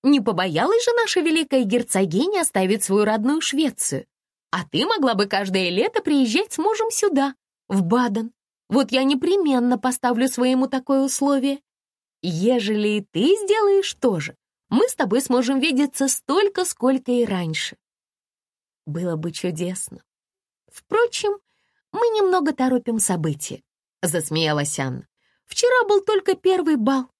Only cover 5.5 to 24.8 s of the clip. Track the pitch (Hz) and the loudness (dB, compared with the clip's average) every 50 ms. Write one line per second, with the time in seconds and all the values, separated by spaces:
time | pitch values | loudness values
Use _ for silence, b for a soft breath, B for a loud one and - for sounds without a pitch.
5.5 | 185 190 185 175 175 185 277 415 - 440 - - 294 285 262 226 214 330 415 - | 0 0 0 0 0 0 0 0 0 -2 0 2 2 2 2 2 2 0 -2 -2
6.5 | - - 320 415 440 427 453 453 466 - - 403 330 269 277 277 269 _ _ _ | -4 -2 0 0 0 0 -2 -2 -2 0 0 0 2 2 0 0 -4 _ _ _
7.5 | _ _ _ _ 196 196 185 165 214 247 247 240 202 226 226 233 _ _ _ _ | _ _ _ _ -2 0 2 2 2 2 2 0 -2 -4 -6 -6 _ _ _ _
8.5 | _ _ _ _ 190 262 269 - - 254 262 269 294 254 285 359 381 403 359 302 | _ _ _ _ 0 0 0 2 0 0 2 2 0 0 0 0 2 2 2 2
9.5 | 269 247 240 247 247 - - 254 254 - - 247 247 226 254 262 254 - 247 254 | 2 2 2 2 0 0 0 -4 -4 0 -2 0 0 2 0 0 0 0 0 2
10.5 | 262 262 262 262 269 262 254 - 277 269 269 269 - - 277 285 277 269 262 277 | 2 2 0 -2 -2 -6 -2 0 0 2 2 0 -2 -2 0 0 0 2 0 -2
11.5 | 277 285 _ _ _ _ _ _ _ _ _ _ _ _ - 180 165 160 185 226 | -4 -4 _ _ _ _ _ _ _ _ _ _ _ _ -8 -6 -4 0 2 2
12.5 | 254 247 202 202 214 208 208 208 208 214 202 _ _ 160 214 311 381 427 415 381 | 2 2 0 -2 -2 0 0 0 -2 -2 -4 _ _ 0 2 2 2 2 2 0
13.5 | 403 440 427 403 392 392 392 - - _ - 254 202 165 143 156 - _ _ _ | 0 2 2 2 2 2 0 -2 -6 _ 0 0 0 0 -4 -8 -12 _ _ _
14.5 | _ _ _ _ 196 247 427 523 - - 285 190 202 262 - - 247 240 254 233 | _ _ _ _ 0 2 2 0 0 -2 -2 0 0 -2 0 2 0 0 2 2
15.5 | 277 269 247 330 269 254 294 277 - - 277 269 - - _ - 277 370 415 403 | 0 0 0 0 0 0 0 0 0 -2 -2 -2 -2 -4 _ -2 0 2 2 0
16.5 | 392 - 370 370 - _ - 254 269 254 262 - 247 240 240 220 202 185 175 160 | 0 -2 -4 -4 -4 _ 0 0 0 0 0 -2 0 0 0 0 0 -2 -2 -4
17.5 | 156 - - - - _ _ _ _ _ _ _ _ _ _ _ _ _ _ _ | -4 -6 -6 -8 -10 _ _ _ _ _ _ _ _ _ _ _ _ _ _ _
18.5 | _ _ _ _ _ _ _ 156 147 170 180 175 165 160 156 175 170 - - 180 | _ _ _ _ _ _ _ -10 -8 -6 -4 -4 -4 -4 -4 -6 -6 -4 -6 -6
19.5 | 165 156 175 175 185 190 - - - - _ _ _ _ _ _ _ _ _ _ | -4 -4 -6 -6 -6 -8 -10 -12 -14 -20 _ _ _ _ _ _ _ _ _ _
20.5 | _ _ _ _ _ - _ _ - 440 480 480 - - - 415 403 403 _ _ | _ _ _ _ _ -20 _ _ 0 2 2 0 0 -4 -2 -2 -4 -4 _ _
21.5 | _ _ _ _ _ _ _ _ - - 480 466 440 427 403 370 359 370 294 311 | _ _ _ _ _ _ _ _ -2 0 0 2 2 2 2 2 2 2 0 0
22.5 | 285 - 262 254 262 247 - - 233 220 - - 190 170 156 160 143 147 - - | 0 0 0 2 2 0 0 -2 -2 -2 0 -2 -2 -2 -2 -4 -4 -4 -8 -12
23.5 | - - _ _ _ _ _ _ _ _ - 175 151 175 156 - 156 160 165 151 | -12 -14 _ _ _ _ _ _ _ _ -4 -2 -2 -2 -4 -2 -2 -2 0 0
24.5 | 151 147 143 147 - - | 0 0 -2 -4 -4 -4